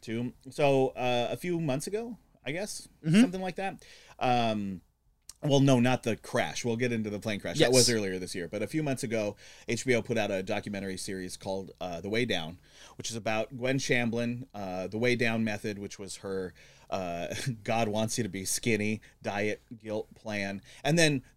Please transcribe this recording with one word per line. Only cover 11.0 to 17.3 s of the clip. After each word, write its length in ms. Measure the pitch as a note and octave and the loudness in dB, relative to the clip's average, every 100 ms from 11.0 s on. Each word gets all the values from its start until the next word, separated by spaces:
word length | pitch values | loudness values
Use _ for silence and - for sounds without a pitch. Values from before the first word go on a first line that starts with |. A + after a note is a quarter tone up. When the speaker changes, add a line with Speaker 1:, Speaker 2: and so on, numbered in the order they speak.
| - F#2+ F#2 - | -6 -6 -8 -8
Speaker 1:
called, 320 | G2+ G2 F#2 - | -6 -6 -6 -8
uh, 220 | F2+ E2+ | -8 -6
The 80 | G2 | -2
Way 160 | A2 A#2+ | 0 0
Down, 320 | F#2 D#2+ F#2 - - - - | 0 -4 -12 -20 -20 -20 -12
which 100 | - | -8
is 80 | A3 | -6
about 400 | A2+ A2 A2 B2+ | -2 -2 -2 -4
Gwen 220 | B2+ C3+ | 0 0
Shamblin, 680 | - B2 A#2 A#2 A#2+ A#2+ C3 | 2 2 2 0 -2 -6 -10
uh, 340 | G#2 G2 F#2 F#2 | -10 -6 -6 -4
The 100 | A2 | 0
Way 180 | B2 A#2+ | 2 2
Down 260 | A#2 A2+ | 2 0
method, 360 | A2 G#2 A2 G2+ | 0 -2 -6 -6
which 200 | G2+ - | -8 -12
was 180 | F#2+ - | -14 -10
her, 360 | G2 F#2+ F2+ - - - - | -6 -4 -4 -8 -20 -20 -6
uh, 380 | G2 F2+ E2+ E2 | -4 -4 -4 -6